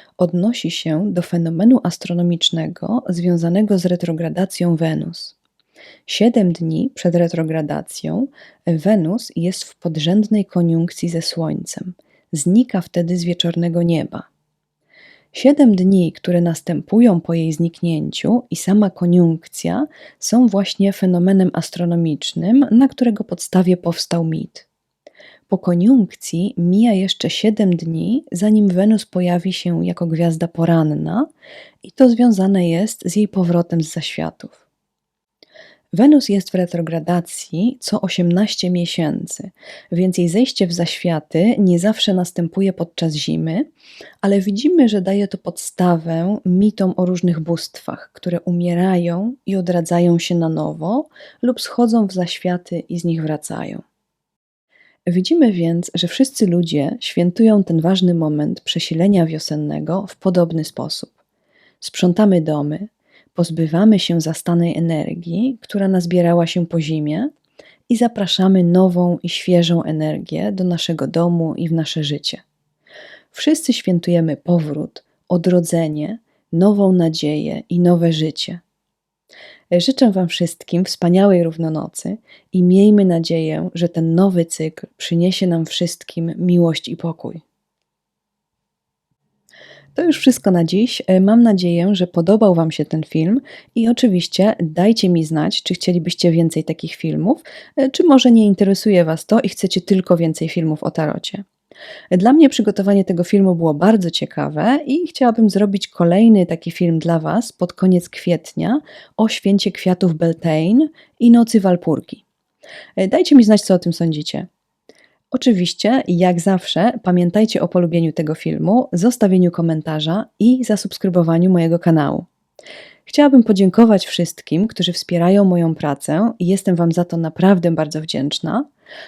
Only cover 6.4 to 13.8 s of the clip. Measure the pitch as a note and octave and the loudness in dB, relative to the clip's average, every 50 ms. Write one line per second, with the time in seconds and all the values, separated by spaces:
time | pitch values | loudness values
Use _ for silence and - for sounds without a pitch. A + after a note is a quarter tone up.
6.4 | G3 F3 E3 - E3 D#3+ D#3+ D#3+ G3 C4+ - - - F3+ E3+ F3 F3 E3+ E3+ E3 | 2 2 0 -2 -4 -4 -2 -2 -4 -4 -6 -4 -2 0 2 2 0 0 0 -4
7.4 | D#3+ D#3 D#3+ D#3+ D#3 D3 D3+ D3 - - - - - D#3 D#3+ G3 C4 C4+ _ - | -4 -4 -4 -4 -4 -6 -6 -8 -8 -12 -14 -12 -8 -6 -4 -4 -4 -6 _ -16
8.4 | - - _ _ _ E3+ E3+ D#3 D3 G3 A3 G3+ D#3+ D#3+ F#3+ A#3+ - - - - | -20 -20 _ _ _ -4 -2 0 0 2 2 2 0 -2 -4 -6 -8 -10 -8 -4
9.4 | E3 F3+ F#3+ - - - - _ - F3 D#3+ D#3 D3 D#3+ F#3 G#3+ G#3 G3+ A3 G#3+ | -4 -4 -4 -6 -12 -16 -16 _ -8 -6 -6 -4 -2 0 2 0 0 0 -2 -2
10.4 | F#3+ - - F3+ E3+ E3+ E3 E3 E3 F3 - - - F3 E3 E3 E3 - - E3+ | -2 -2 -2 0 0 2 0 0 -2 -4 -6 -8 -8 -6 -6 -6 -6 -6 -6 -6
11.4 | E3 D#3 D#3 - E3+ - - - - F#3 F3+ - _ _ _ _ _ _ - D3+ | -6 -6 -6 -8 -10 -12 -14 -14 -14 -14 -16 -16 _ _ _ _ _ _ -10 -4
12.4 | - F3 F#3 A3+ B3+ - - F#3+ E3+ - - F3 F3 E3+ F3+ F3+ E3+ F3 F3 - | -2 2 2 2 2 2 -2 -6 -6 -4 -4 -4 -4 -2 -4 -4 -4 -4 -4 -4
13.4 | - E3+ E3+ E3+ E3+ F3 E3 E3+ | -4 -4 -4 -2 -4 -2 -2 0